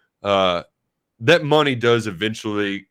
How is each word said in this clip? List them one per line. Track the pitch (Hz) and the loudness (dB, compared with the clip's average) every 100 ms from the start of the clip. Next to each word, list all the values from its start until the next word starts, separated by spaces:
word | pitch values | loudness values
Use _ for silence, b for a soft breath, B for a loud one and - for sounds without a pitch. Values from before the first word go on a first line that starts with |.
| _ _ | _ _
uh, | 101 98 92 87 - _ _ _ _ - | 0 2 2 -2 -8 _ _ _ _ -6
that | 117 165 | 2 2
money | 147 151 143 | 4 2 2
does | 123 120 117 107 | 0 2 2 0
eventually | 85 107 110 110 104 101 98 - | -4 -6 -6 -6 -4 -4 -6 -12